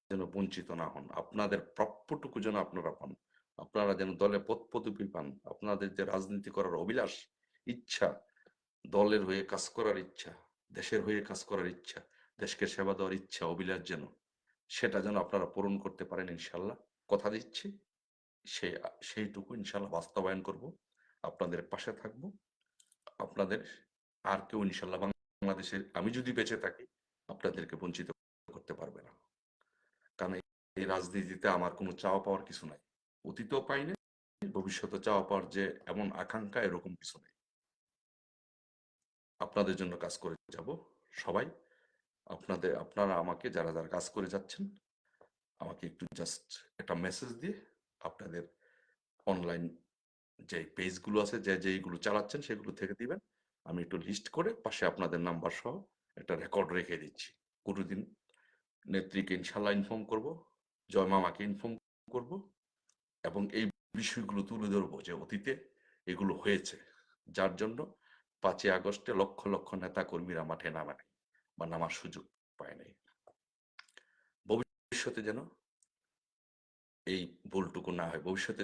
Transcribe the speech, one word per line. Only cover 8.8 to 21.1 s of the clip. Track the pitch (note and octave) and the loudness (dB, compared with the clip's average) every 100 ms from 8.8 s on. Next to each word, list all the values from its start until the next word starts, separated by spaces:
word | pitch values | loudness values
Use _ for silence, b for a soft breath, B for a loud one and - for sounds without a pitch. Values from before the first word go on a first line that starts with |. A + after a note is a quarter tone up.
| - | 4
দলের | G2+ G#2 G#2+ F#2 | 8 8 8 6
হয়ে | G2 F#2+ | 2 2
কাজ | F#2+ - | -2 -2
করার | - G#2+ F#2+ | 2 4 2
ইচ্ছা, | F2 - F2+ - - _ _ | -2 -10 -12 -14 -20 _ _
দেশের | F#2 - A2 G2 | -6 2 2 4
হয়ে | G#2 G2+ | 2 0
কাজ | G2 - | -6 -2
করার | G2 F2+ F2+ | 0 0 -4
ইচ্ছা, | - - - b b b | -10 -12 -12 b b b
দেশকে | - - F#2+ | -4 0 0
সেবা | - G2 | 2 2
দেওয়ার | G2 F#2+ | 2 2
ইচ্ছা, | F#2+ - - E2+ | -2 -4 -2 0
অভিলাষ | E2+ F#2 F#2 E2 | 0 0 -2 -2
যেন, | D#2+ C2+ - _ _ _ _ - | -6 -6 -14 _ _ _ _ -10
সেটা | - A2+ G2+ G2 | 0 2 2 2
যেন | G2+ | 2
আপনারা | F2 G2+ F2 | 2 2 2
পূরণ | G2 G2+ G2 | 2 2 2
করতে | - - - | -2 -6 -6
পারেন | F2+ F#2 | -4 -4
ইনশাল্লাহ। | E2 - F2 G2+ A#2+ - _ - | -6 -6 -4 -4 -6 -14 _ 2
কথা | G2+ G#2 | 2 4
দিচ্ছি, | A2 - - G3+ G3+ _ _ _ _ _ _ - | -2 -4 -8 -8 -10 _ _ _ _ _ _ -12
সে, | - F2 E2+ - - | -4 -2 -2 -6 -10
সেইটুকু | - A2 G2+ G2+ F#2+ A#2 | -8 -4 -4 -4 -8 -8
ইনশাল্লাহ | G2 G2+ G2+ | -4 -4 -2
বাস্তবায়ন | E2+ - G2 F#2 F#2+ - | -2 -2 0 0 0 -4
করব, | - C#3+ - _ b b | -6 -8 -12 _ b b